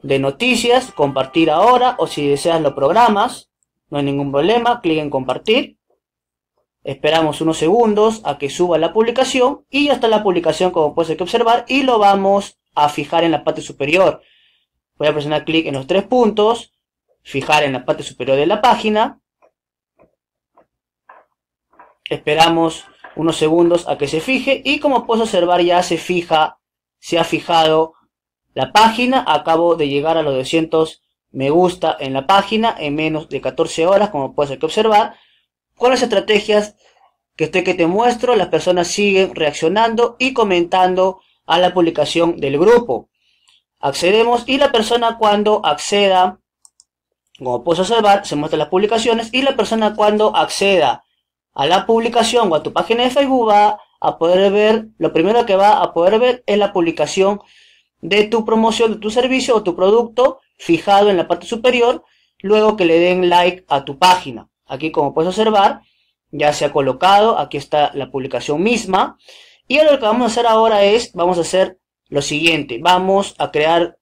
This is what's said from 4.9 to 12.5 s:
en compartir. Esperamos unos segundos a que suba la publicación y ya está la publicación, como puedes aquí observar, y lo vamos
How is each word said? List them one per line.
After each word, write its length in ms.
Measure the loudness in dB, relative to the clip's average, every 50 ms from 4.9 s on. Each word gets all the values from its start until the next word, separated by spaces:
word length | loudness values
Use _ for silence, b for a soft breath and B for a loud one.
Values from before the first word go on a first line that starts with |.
| -2 -2
en 120 | -4 -4
compartir. 680 | -6 -6 -4 -4 -6 -6 0 0 0 0 0 -4 _ _ _ _ _ _ _ _ _ _ _ _ _ _ _ _ _ _ _ _ _ _ _
Esperamos 560 | -12 -12 -4 -2 0 0 2 0 0 -2 -2
unos 180 | -2 -4 -2 0
segundos 640 | 0 0 2 2 2 2 2 2 2 2 0 -2 -6
a 160 | -8 -8 -6
que 100 | -6 -8
suba 300 | -2 -2 -2 0 0 0
la 140 | 0 0 0
publicación 720 | 0 0 0 0 -2 -2 -2 0 0 0 0 0 -4 _ _
y 180 | -2 -2 0
ya 80 | 0 0
está 120 | 0 0
la 160 | 0 0 2 0
publicación, 480 | 0 -2 0 -2 -2 -2 0 -2 -2
como 240 | 0 0 -2 0 0
puedes 160 | -2 -4 -4
aquí 140 | -4 -6 -6
observar, 400 | -4 -2 0 2 2 0 0 0
y 160 | -2 -2 -2 0
lo 160 | 2 2 4
vamos 600 | 4 4 2 2 2 2 0 0 -2 -4